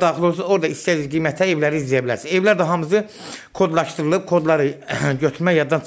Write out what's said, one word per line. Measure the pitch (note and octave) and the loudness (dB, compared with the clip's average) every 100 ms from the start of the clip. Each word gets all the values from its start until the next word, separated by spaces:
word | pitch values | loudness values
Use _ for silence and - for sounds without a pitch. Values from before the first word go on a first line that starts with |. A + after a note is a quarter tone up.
daxil | F3 D#3+ F3 | 0 2 0
olursunuz, | E3 F3+ | 0 0
orada | G3 D#3+ | 0 0
istədiyiniz | - - E3 C#3+ D#3 | -2 -2 -2 -2 -2
qiymətə | D#3+ - F#3+ | -2 0 0
evləri | D#3+ D3+ D3+ | 2 0 0
izləyə | C3 C3 B2 | 0 0 0
bilərsiniz. | A2+ D3 F#3 | -4 -2 0
Evlər | G3 F#3+ | 2 2
də | E3 | 2
hamısı | E3+ D#3 G#3 G#3+ - - - - - | 0 0 0 -2 -10 -16 -16 -8 -2
kodlaşdırılıb, | F#3 D#3+ D#3 - D3+ F#3 F#3 | 0 0 -2 -2 0 0 0
kodları | F3 D#3 D#3 C#3+ C#3+ - C3 | 0 2 2 2 -2 -8 -4
<clears throat> | C#3+ C3 | -2 0
götürmək | D3 - F3 E3 | -2 0 0 2
yaddan | C#3 D#3 | 2 -2